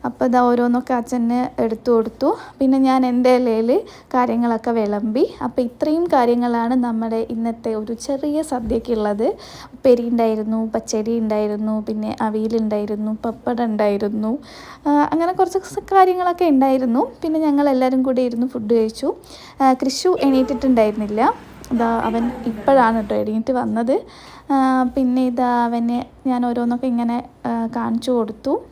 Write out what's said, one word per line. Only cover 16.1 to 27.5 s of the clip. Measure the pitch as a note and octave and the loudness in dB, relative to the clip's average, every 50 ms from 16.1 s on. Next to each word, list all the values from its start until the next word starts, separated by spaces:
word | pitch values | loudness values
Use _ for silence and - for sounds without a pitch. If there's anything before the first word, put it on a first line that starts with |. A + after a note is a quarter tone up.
| F4+ F4+ F4+ F4+ F4 F4 F4+ | 4 0 0 -2 0 2 2
ഉണ്ടായിരുന്നു. | E4 C#4+ C4 C4 C4+ C4 C4 C4 A#3+ A3+ C4 G4 C5 - - | 4 4 4 4 4 2 2 2 0 2 0 0 -2 -4 -6
പിന്നെ | - E4 D#4 D#4 | -4 -2 0 0
ഞങ്ങൾ | D#4+ D4+ C#4+ C#4+ D4 C#4+ | 2 2 2 4 2 2
എല്ലാവരും | C4 B3+ B3+ B3+ C4 C4 B3+ | 2 2 2 2 2 2 2
കൂടി | C4+ B3+ B3 | 2 2 0
ഇരുന്ന് | B3+ B3 A#3 A3+ B3 | 0 0 0 -2 -2
ഫുഡ് | C4 - B3 G#3+ G#3 A#3 | -2 -4 -6 -2 0 2
കഴിച്ചു. | A3+ A3 A3 A3 - C4 D#4 - - - - - - - - - - | 2 2 0 -2 -6 -8 -8 -8 -10 -20 -20 -20 -20 -20 -20 -2 2
ആ, | C#4 C4 C4 | 4 4 4
കൃഷു | B3+ C4+ C4+ C4 - - F#4 F4+ - | 2 0 -4 -4 0 0 0 2 2
എണീറ്റിട്ടുണ്ടായിരുന്നില്ല. | C#4+ C#4 C4 C4 C4 C4+ C#4 A#3+ C#4 C4 B3+ A#3 A3 G#3+ G#3 A3 G#3 G3+ G#3 A3 B3 F#4 A#4 - - - - - - - | 2 2 4 4 2 0 -2 0 2 2 4 4 4 2 0 -4 -6 -4 0 0 0 0 0 -2 -12 -20 -20 -20 -10 -4
ഇതാ | - A3+ A#3 A3+ A#3 A3+ | -2 0 0 0 0 0
അവൻ | - A3+ A3 A#3 A#3 A#3+ - - - | -2 -2 -2 -2 -2 -2 -6 -6 -8
ഇപ്പോഴാണ് | A#3 A3 G#3+ - C#4 C#4 C4 A#3+ A3+ A3+ A3+ G#3 | -8 -8 -2 2 4 4 6 6 4 2 0 -2
ട്ടോ | G#3 A3 | -2 -2
എണീറ്റ് | G#3+ G#3 G#3+ G#3+ A3 A3+ - B3+ | -2 -2 -2 -2 -2 -2 -2 -2
വന്നത്. | B3 A#3+ A3 G#3+ A3+ A#3+ A#3 C#4+ A4 - - - - - - - - - - | -2 -2 -2 -2 -2 0 0 0 -2 -2 -8 -20 -20 -20 -20 -20 -20 -4 -2
ആ, | C#4 C4+ C4 C4 C4 C4 B3+ B3 B3 | 0 2 2 2 2 2 0 0 0
പിന്നെ | C#4 C4 B3 B3 B3+ B3+ | 0 0 2 2 0 0
ഇതാ | B3+ A#3+ A#3+ B3+ B3 A#3+ A#3+ A#3+ | 0 0 0 0 0 2 0 0
അവന് | A#3 A#3+ A#3 A#3 A#3 A#3+ A#3+ A#3+ - - - _ C4+ | 0 0 -2 -2 -2 -2 -2 -4 -8 -18 -6 _ -2
ഞാൻ | B3 A#3+ B3 | -2 0 0
ഓരോന്നൊക്കെ | A#3+ A#3+ A#3+ A#3+ A#3+ A#3+ A#3+ C4+ | -2 -2 -2 0 -2 -2 -2 -2
ഇങ്ങനെ, | C4 A#3+ A#3 A#3+ A#3 A#3 A#3+ - - - - - | -2 0 0 0 0 -2 -4 -6 -10 -20 -10 -6
ആ, | A#3+ | -4